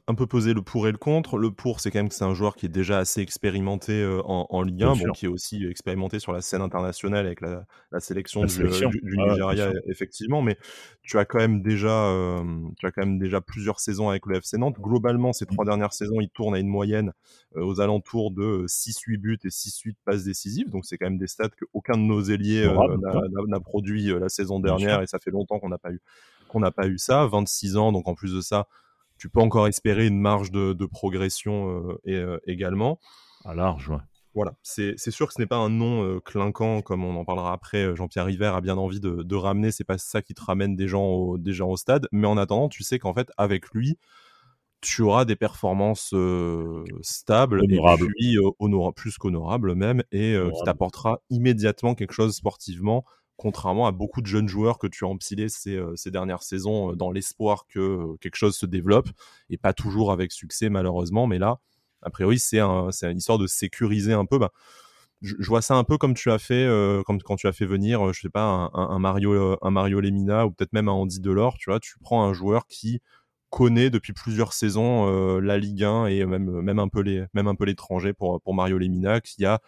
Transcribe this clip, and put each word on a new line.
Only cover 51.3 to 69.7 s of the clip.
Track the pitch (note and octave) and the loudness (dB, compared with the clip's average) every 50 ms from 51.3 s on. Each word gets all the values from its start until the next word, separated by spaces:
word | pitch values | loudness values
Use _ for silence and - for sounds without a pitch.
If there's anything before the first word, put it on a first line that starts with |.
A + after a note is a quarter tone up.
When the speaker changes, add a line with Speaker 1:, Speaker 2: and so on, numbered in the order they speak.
Speaker 1:
immédiatement | B2 A#2+ A#2+ B2+ A#2+ G#2+ G#2+ G#2+ G#2 - A#2+ A#2+ A#2 | 0 2 4 4 4 4 2 2 2 2 0 -2 0
quelque | - G#2 - | -2 -4 -4
chose | - - A2 A2 G2+ | 0 0 0 0 0
sportivement, | - - G#2 - - - F#2+ F2 F2 F#2+ G#2 A2+ B2+ - _ _ _ _ _ _ | -2 -4 -4 -4 -4 -8 -12 -8 -2 0 0 0 0 -2 _ _ _ _ _ _
contrairement | - - G#2+ F#2+ - - F#2 F#2 A2 A#2+ A2 | -6 -6 -6 -4 -4 -2 -2 0 2 2 2
à | |
beaucoup | F#2 F2+ G#2 - - - | 0 -2 -4 -6 -4 -6
de | A2 | -4
jeunes | G2 G#2+ G#2 G#2+ | 0 0 0 0
joueurs | G2+ F#2 G#2 G#2+ A#2 A#2 - | 0 0 0 0 0 0 0
que | - | -4
tu | F#2 - - F#2+ | -8 -6 -4 -4
as | F#2 | -4
empilés | G2 F#2 - - G2+ G#2 G#2+ A2 | -4 -6 -8 -8 -6 -6 -6 -6
ces, | - - - G2+ G2 | -6 -8 -8 -6 -4
euh, | F#2 F2+ E2+ E2+ | -4 -4 -6 -8
ces | - - F#2+ | -10 -8 -6
dernières | F#2 F#2 F#2 F#2+ F2+ - - | -6 -4 -4 -4 -4 -6 -8
saisons, | - F#2+ F#2+ F#2 G#2 G#2+ G#2+ F#2+ F2+ | -8 -8 -4 -2 -2 -2 0 -2 -2
euh, | F2 | -4
dans | E2+ G2 F2+ | -4 -4 -4
l'espoir | F2+ G2 - - - - A2 G#2 G#2 - - | -4 -4 -6 -8 -6 -2 0 0 0 0 -4
que, | _ - G2 | _ -4 -2
euh, | F#2+ F#2+ G2 F2+ E2 D#2+ D#2+ - | -2 0 0 -2 -4 -6 -8 -10
quelque | - F2 - | -10 -10 -2
chose | - A2 G#2 G2 | 0 0 0 2
se | - G#2 | 0 -4
développe, | F2+ F#2 F#2 E2+ G2 G#2+ B2+ - - - - - - - _ _ - | -4 -2 0 4 6 6 6 4 2 -6 -16 -20 -20 -20 _ _ -12
et | - | -6
pas | - - F#2+ | -2 0 0
toujours | F#2 - - G#2 F#2+ G#2+ A2 G2+ | 0 -2 -4 -2 0 2 2 2
avec | F#2+ F2 F#2 F2+ | 2 0 -2 -4
succès | - - - E2 - - A2 G#2+ | -6 -10 -12 -10 -6 -2 0 0
malheureusement. | G#2 F#2+ F#2 F2+ F2 F2 F2 E2+ G2 A2+ B2+ | 2 2 0 0 0 -2 -2 0 0 2 2
Mais | A#2 F#2 F2+ | 2 2 2
là, | G2 A2 B2+ - _ _ _ _ _ _ _ _ | 2 0 0 -2 _ _ _ _ _ _ _ _
a | - - | -12 -10
priori, | - - F#2 G2+ A#2+ B2 | -4 0 2 4 4 4
c'est | - - A2 G#2+ | 2 2 2 4
un, | G#2 G2 F#2 F#2 F2+ F#2 | 4 4 2 2 0 -2
c'est | F#2+ - F2+ F2 | -4 -4 -4 -4
une | F2 F2+ | -4 -2
histoire | - - A2+ G#2+ | 0 2 2 2
de | G2 F#2 | 2 0
sécuriser | - - G#2 F#2 - - A#2+ G2+ G#2+ G#2+ G2 A2 | -2 -4 -4 -6 -4 -2 0 0 0 2 2 2
un | A2+ G#2 F#2+ | 2 2 2
peu. | - C3+ C3+ | 2 2 2
Bah, | G#2+ F2+ - _ _ - - - - - _ _ _ _ _ - | 2 0 -2 _ _ -20 -20 -20 -20 -20 _ _ _ _ _ -14
je, | G#2 G2 G#2 - | -12 -10 -8 -6
je | G2+ - | -2 2
vois | A2+ A2+ | 2 2
ça | - - C3+ | 4 4 4
un | B2+ | 4
peu | A#2+ - D3+ D3 | 4 4 2 2
comme | D3+ C3+ B2 | 2 2 2
tu | - - B2 | 2 2 2
as | A2 G#2+ | 2 2
fait, | - - B2 B2 C3 | 2 0 2 2 4
euh, | B2+ A2+ G#2 G2+ G2 G2+ G2 | 4 4 4 4 4 4 2
comme | F#2+ - G2+ F#2+ | 0 0 -2 -2
quand | - - G2+ | -2 -2 -2
tu | F#2 - G2 | 0 0 0
as | |
fait | F#2 - G#2+ | 0 0 0
venir, | F#2 G2 G2 G2+ A2 A#2+ A2 G2 | 0 2 2 2 2 2 2 2
euh, | F#2+ | 0
je | F#2 - | 0 -2
sais | - F2 | -6 -4
pas, | - G#2 A2 | -2 0 2
un, | G#2 F#2+ F#2 F2 - | 2 2 0 0 -2
un, | - E2+ F#2 - | -2 -2 -2 0
un | F#2+ F#2 | 0 0
Mario, | F#2 F#2+ F#2+ G2+ G2 G2+ | 2 2 2 2 2 4
euh, | G2+ G2 G2 F#2+ F#2+ - | 4 4 4 2 2 0
un | - F#2+ | 0 0